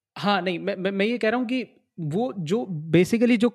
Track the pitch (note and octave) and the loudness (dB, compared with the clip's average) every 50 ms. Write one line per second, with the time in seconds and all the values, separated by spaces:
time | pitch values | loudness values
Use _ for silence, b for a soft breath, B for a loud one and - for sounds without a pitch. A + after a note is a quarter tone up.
0 | _ _ _ - C#3+ G3+ G#3 F#3+ E3+ F#3 F3+ E3 E3+ F#3+ G3+ F#3+ F3+ G3 G3 G3 | _ _ _ -4 0 0 0 0 0 -2 -4 -4 -4 -6 -4 -4 -4 -4 -2 0
1 | G3 A3 A#3+ A#3 - A3 A3+ B3 B3+ A3 B3+ B3+ A3 - _ _ _ _ _ - | 0 0 0 0 0 0 0 0 -2 -2 -2 -4 -4 -6 _ _ _ _ _ -8
2 | E3 D3 D3 G3 A#3+ C4 B3 G3 E3 D3 F#3 A#3 B3+ G3 F3+ D3+ D#3 E3 D3+ E3 | -6 -4 -2 -2 -2 -2 -4 -6 -4 -2 -2 -2 -2 -4 -6 -8 -2 2 4 4
3 | F#3 - - A3+ A#3+ A#3 B3 G#3+ A#3 A#3+ - | 4 4 4 2 4 4 4 4 4 2 2